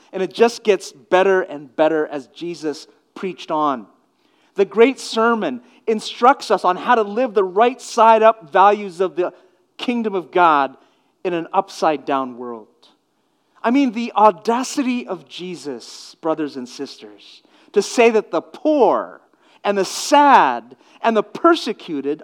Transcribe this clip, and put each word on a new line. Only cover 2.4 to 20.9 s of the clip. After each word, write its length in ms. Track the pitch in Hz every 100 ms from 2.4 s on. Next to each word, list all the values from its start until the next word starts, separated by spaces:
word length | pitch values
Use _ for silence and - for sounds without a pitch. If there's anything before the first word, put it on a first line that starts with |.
| 175 160 151 143 - _ _
preached 360 | - 190 - -
on. 360 | 156 151 127 98 _ _ _ _ _ _
The 100 | -
Great 340 | 196 196 254 262
Sermon 640 | - 226 226 226 170 123 - _ -
instructs 640 | 214 - - - 277 -
us 140 | 190
on 120 | 180 180
how 180 | 202
to 80 | 240
live 320 | 202 208 262
the 100 | 202
right 360 | 190 180 247 254
side 420 | - - 226 226
up 280 | 220 - 151
values 500 | 185 196 214 202 170
of 140 | 185
the 200 | 151 175 - _ _ _ -
kingdom 380 | - 240 220
of 160 | 190 143
God 480 | 180 175 147 135 131 _ _ _ _
in 120 | 185
an 140 | 170 165
upside 540 | 185 190 - 175 147 139
down 320 | 139 131 120
world. 300 | 123 113 107 _ _ _ _ _ _ _ _ _
I 80 | 226
mean, 220 | 269 269
the 200 | 214 233
audacity 920 | 196 214 180 - 233 254 - 254 247 240
of 200 | 175 147
Jesus, 840 | - 180 156 143 120 - - - -
brothers 400 | 165 160 147 131
and 120 | 123
sisters, 760 | - 135 - 107 104 - - _ _ _
to 100 | 208
say 280 | 196 - 233
that 200 | 220 -
the 120 | 165
poor 800 | - - 302 302 202 120 87 73 _ _ _ _
and 120 | 202 202
the 80 |
sad 920 | 185 - - 285 285 226 147 120 117 - _